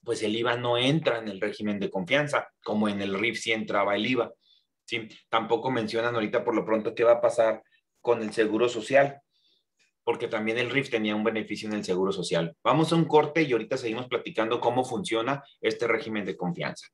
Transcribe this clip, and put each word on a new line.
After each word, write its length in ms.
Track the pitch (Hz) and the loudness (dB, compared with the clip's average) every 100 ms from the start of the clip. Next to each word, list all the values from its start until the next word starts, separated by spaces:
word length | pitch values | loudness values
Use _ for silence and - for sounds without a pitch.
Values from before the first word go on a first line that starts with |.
pues, 180 | - 113 | -4 -2
el 140 | 107 113 | -2 0
iva 200 | 117 120 | 0 0
no 200 | 123 120 | 0 2
entra 420 | 127 156 139 117 | 2 2 0 -2
en 100 | 110 | -6
el 120 | 95 | -4
régimen 380 | 104 - 107 101 | -4 -4 -4 -2
de 120 | 95 | -4
confianza, 580 | 95 87 139 147 127 - _ | -4 0 0 2 -2 -4 _
como 260 | - 107 107 | -4 0 0
en 120 | 101 | 0
el 180 | 98 98 | -4 -2
rif 220 | 117 - | -2 -4
sí 120 | 113 | -2
entraba 440 | 113 107 104 98 101 | -2 0 0 2 0
el 100 | 113 | 0
iva, 240 | 127 113 - _ _ _ _ | 0 0 -6 _ _ _ _
¿sí? 240 | - 117 110 - _ | -8 -8 -8 -18 _
Tampoco 400 | 113 104 117 131 | -2 0 0 0
mencionan 440 | 127 107 113 120 | -2 0 0 0
ahorita 300 | 117 107 120 | 0 0 0
por 100 | 107 | 0
lo 120 | 110 92 | -2 0
pronto 280 | 110 107 | 0 -2
qué 100 | - | 2
va 80 | 117 | 6
a 80 | 117 | 6
pasar 400 | 113 113 113 107 _ _ _ _ | 4 4 2 2 _ _ _ _
con 200 | - 117 | 0 0
el 100 | 110 | 0
seguro 360 | 107 107 107 120 | 0 2 4 0
social, 520 | 117 - 135 143 - _ _ _ _ _ _ _ _ | 0 2 4 4 -2 _ _ _ _ _ _ _ _
porque 240 | - 110 120 | -4 -4 -4
también 300 | 110 107 113 | -4 -2 -2
el 140 | 120 | 0
rif 180 | 131 135 | -2 0
tenía 260 | 117 107 | -2 0
un 80 | 107 | 0
beneficio 460 | 107 110 - 104 110 | 0 -2 -6 -8 -4
en 60 | |
el 100 | 107 | -6
seguro 260 | 104 90 95 | -2 0 0
social. 460 | 92 85 85 85 - | -2 -2 -2 -2 -2
Vamos 260 | 117 131 160 | 0 2 4
a 60 | 165 | 4
un 80 | |
corte 380 | 160 151 151 165 | 6 4 4 0
y 100 | 151 | 2
ahorita 240 | 113 110 - | 0 0 -4
seguimos 320 | 120 113 127 | -4 -6 -4
platicando 500 | 120 - 87 110 120 | -6 -4 -4 0 2
cómo 240 | 117 123 | 2 0
funciona 640 | 123 113 92 113 117 139 - _ | -2 -4 -2 -2 0 -4 -8 _
este 260 | 110 110 117 | -2 0 0
régimen 380 | 113 117 107 | 0 -2 -4
de 140 | 95 87 | -4 -4
confianza. 500 | 90 85 71 - - | -4 -4 -6 -8 -18